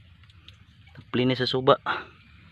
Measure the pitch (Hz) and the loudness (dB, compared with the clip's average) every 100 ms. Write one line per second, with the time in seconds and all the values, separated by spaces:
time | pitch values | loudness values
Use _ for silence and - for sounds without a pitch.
0 | - - - - - - - - - - | -20 -20 -20 -20 -20 -20 -20 -20 -20 -20
1 | - 117 127 127 123 131 131 135 - - | -8 -2 0 0 -2 0 4 2 2 -8
2 | - - - - - | -10 -20 -20 -20 -20